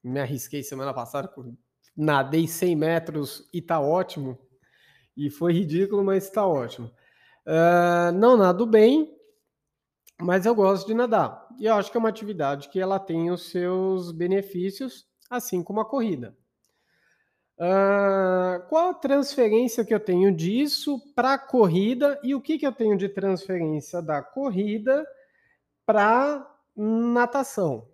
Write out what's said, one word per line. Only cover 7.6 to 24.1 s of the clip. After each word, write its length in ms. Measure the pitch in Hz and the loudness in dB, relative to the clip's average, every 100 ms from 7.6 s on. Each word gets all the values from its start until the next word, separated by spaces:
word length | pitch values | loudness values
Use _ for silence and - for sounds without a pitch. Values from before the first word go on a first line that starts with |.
| 170 175 175 175 175 | 4 4 4 2 2
não 220 | 180 233 | 4 6
nado 300 | 240 185 180 | 8 6 2
bem, 520 | 233 220 220 302 311 - _ _ _ _ _ _ _ _ _ - | 4 6 6 4 0 -10 _ _ _ _ _ _ _ _ _ -6
mas 240 | 175 190 | 0 2
eu 80 | 202 | 2
gosto 320 | 226 190 196 | 4 4 2
de 80 | 196 | -2
nadar. 540 | 220 247 214 131 - - 123 | -2 2 2 0 -4 -20 -6
E 80 | |
eu 100 | 214 | 0
acho 140 | 214 196 | 0 0
que 80 | 240 | -2
é 20 | |
uma 100 | 220 | -2
atividade 580 | 220 208 185 139 143 - | -4 -10 -4 -4 -4 -6
que 120 | 190 | -4
ela 200 | 185 196 | -2 -4
tem 320 | 190 165 170 | -2 -4 -2
os 180 | 175 - | -4 -6
seus 600 | 180 175 185 190 185 175 | -4 -2 -2 -2 -4 -6
benefícios, 960 | 165 175 196 196 175 190 190 269 - _ _ _ | -6 -2 -2 -2 -6 -6 -6 -12 -14 _ _ _
assim 340 | 247 233 180 | -10 -6 -6
como 160 | 170 208 | -4 -6
a 60 | |
corrida. 520 | 214 277 226 143 110 _ _ _ _ _ _ _ _ _ _ _ _ - | -4 -4 -4 -4 -10 _ _ _ _ _ _ _ _ _ _ _ _ -6
Ah, 1080 | 170 190 196 202 202 196 185 185 180 180 180 | 0 2 2 2 2 2 2 0 0 -4 -2
qual 220 | 311 359 | 0 0
a 40 | |
transferência 920 | 349 262 277 262 - 226 220 247 - | -2 0 0 0 0 2 4 2 -2
que 80 | 214 | -2
eu 60 | 214 | -2
tenho 360 | 208 180 196 | 0 4 4
disso 680 | 165 165 226 285 - - 277 - | 2 -2 0 -2 -2 -4 -6 -4
pra 220 | - 247 269 | -2 0 0
corrida 840 | - 254 202 170 208 247 285 277 | 0 4 4 4 0 0 0 0
e 140 | 247 | -4
o 60 | 269 | -4
que 180 | - 311 | -4 -2
que 80 | 285 | -2
eu 60 | |
tenho 240 | 226 220 202 | 0 0 0
de 100 | 196 | -2
transferência 960 | 202 196 185 - 180 160 151 143 175 | -4 -2 -4 -4 -4 -2 -4 -6 -8
da 200 | 160 | -4